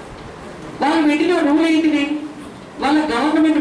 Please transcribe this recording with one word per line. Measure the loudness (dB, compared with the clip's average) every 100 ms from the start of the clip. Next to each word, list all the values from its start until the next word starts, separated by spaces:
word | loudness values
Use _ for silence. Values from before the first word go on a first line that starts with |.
| -16 -16 -18 -16 -16 -16 -16 -4
వాళ్ళు | 0 2 2
పెట్టిన | 2 2 2 4
రూల్ | 4 4
ఏంటిది, | 4 2 2 0 -4 -8 -14 -16 -18 -16 -4
వాళ్ళ | 0 2 2
గవర్నమెంట్ | 0 0 2 2 2